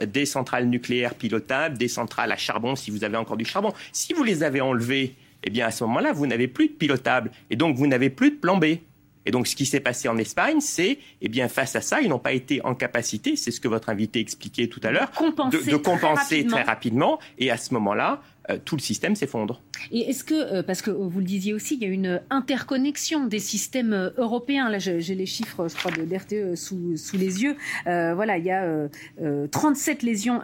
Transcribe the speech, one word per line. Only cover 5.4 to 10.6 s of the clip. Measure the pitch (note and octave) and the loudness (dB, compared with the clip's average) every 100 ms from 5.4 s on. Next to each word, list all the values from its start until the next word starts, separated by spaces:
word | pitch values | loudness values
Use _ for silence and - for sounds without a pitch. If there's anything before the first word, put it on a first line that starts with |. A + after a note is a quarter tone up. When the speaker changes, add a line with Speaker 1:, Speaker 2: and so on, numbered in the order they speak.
Speaker 1:
eh | - | -4
bien, | A2+ A#2 | 0 0
à | |
ce | - A2+ | 0 0
moment-là, | B2+ G#3 | 2 2
vous | D#3+ C#3+ | 0 0
n'avez | A#2 C3 | 2 0
plus | - D#4 | 2 2
de | |
pilotable | - C#3+ C3 A#2+ B2+ A2 - - | 2 2 2 4 2 0 -8 -4
et | A#2 | 2
donc | E3+ B2+ | 2 4
vous | C#3+ | 4
n'avez | B2+ C3+ | 6 4
plus | C3+ C#4 | 4 4
de | D4 | 4
plan | F3+ F#3+ | 4 4
B. | D#3 E3+ - _ _ _ - | 4 2 -4 _ _ _ 0
Et | |
donc, | A#2+ A2+ | 0 0
ce | - | 0
qui | C#3 | 0
s'est | C#3 | 2
passé | B2 B2 B2+ | 0 0 0
en | A2+ | 0
Espagne, | A2 - G3+ D#4 | 0 2 2 2